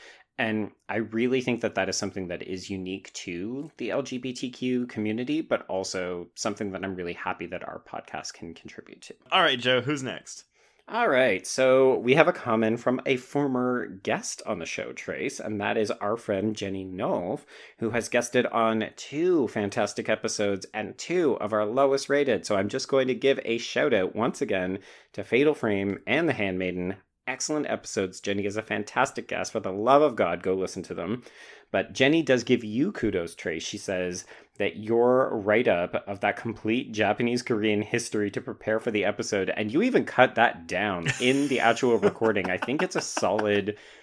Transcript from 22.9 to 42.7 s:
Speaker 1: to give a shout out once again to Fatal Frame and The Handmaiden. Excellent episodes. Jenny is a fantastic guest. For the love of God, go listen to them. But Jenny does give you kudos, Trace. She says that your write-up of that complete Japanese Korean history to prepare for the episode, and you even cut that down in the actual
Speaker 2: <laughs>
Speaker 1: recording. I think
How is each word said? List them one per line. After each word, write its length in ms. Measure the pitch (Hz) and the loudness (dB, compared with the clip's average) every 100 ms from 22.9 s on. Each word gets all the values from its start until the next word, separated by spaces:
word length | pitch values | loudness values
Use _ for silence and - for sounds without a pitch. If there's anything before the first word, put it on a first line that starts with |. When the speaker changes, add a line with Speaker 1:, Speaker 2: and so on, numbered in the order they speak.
| 135 131 | 2 2
Speaker 1:
to 60 | 117 | 4
give 220 | 135 127 | 4 2
a 140 | - 117 | 0 -4
shout 360 | - 123 147 | -2 0 4
out 220 | 107 92 104 | 4 2 0
once 260 | 117 - | -2 0
again 380 | - 95 92 95 - - _ | -2 0 0 -4 -8 -20 _
to 140 | - 98 | -12 0
Fatal 280 | 120 147 | 4 4
Frame 460 | 147 113 101 98 95 - | 4 2 2 0 -2 0
and 220 | 139 170 | 2 2
The 40 | |
Handmaiden. 600 | 123 98 92 92 90 90 98 _ _ - | 0 -2 0 -2 -2 -4 -6 _ _ -8
Excellent 400 | 131 - 151 - | -6 -2 -2 -2
episodes. 540 | 107 - 110 95 - | -4 -4 -4 -4 -4
Jenny 240 | 101 101 101 | -4 -2 -2
is 100 | 104 | -4
a 60 | |
fantastic 680 | - 107 104 - 131 - - | -4 -6 -2 -2 -2 -4 -8
guest. 240 | - 95 | -6 -4
For 80 | 110 | -4
the 140 | 98 | -4
love 280 | 98 113 143 | 0 6 6
of 140 | 151 110 | 6 4
God, 260 | 90 85 | 0 0
go 120 | 92 | 0
listen 300 | 95 90 95 | 0 -2 -6
to 100 | 85 | -8
them. 300 | 90 87 117 - - - - _ | -6 -6 -6 -10 -20 -20 -20 _
But 220 | 98 - | -2 -2
Jenny 320 | 95 135 160 | 2 4 4
does 220 | 139 127 - | 4 2 4
give 180 | 123 | 0
you 300 | 107 110 180 | 2 -2 -2
kudos, 420 | - 110 92 85 - | 0 0 0 -4 -6
Trace. 280 | 92 80 | -6 -6
She 140 | - 104 | -6 -6
says 460 | - 92 90 90 - - - - | -4 -2 -2 -4 -10 -20 -16 -4
that 200 | 101 - | -4 -2
your 600 | 107 117 123 127 131 117 | 0 4 6 6 4 0
write-up 640 | 98 110 123 90 90 - - | 2 4 4 2 0 -4 -6
of 140 | 101 | -2
that 160 | 104 - | -2 0
complete 560 | 117 104 107 120 - | -6 -4 -2 -2 -2
Japanese 480 | 107 101 107 120 120 | 0 2 2 0 0
Korean 400 | - 110 107 104 | 0 2 2 2
history 500 | 107 117 - 107 104 | 0 -2 -2 -2 -2
to 80 | 120 | -4
prepare 400 | 110 - - 110 | -8 -6 -2 -2
for 100 | 123 | 0
the 140 | 104 | 0
episode, 460 | 95 104 113 101 92 | 0 -2 -2 0 0
and 220 | - 107 | -2 0
you 100 | 139 | 2
even 240 | 254 208 - | 2 2 2
cut 300 | - 127 - | 4 4 6
that 300 | 117 - 82 | 2 2 -4
down 420 | 87 104 90 82 - | -2 0 0 -2 0
in 300 | 123 139 143 | 2 2 2
the 100 | 131 | 4
actual 380 | 117 113 127 113 | 4 4 4 4
Speaker 2:
<laughs> 20 | |
Speaker 1:
recording. 500 | 202 - 113 101 92 | 2 2 2 2 0
I 80 | 92 | -2
think 240 | - | -2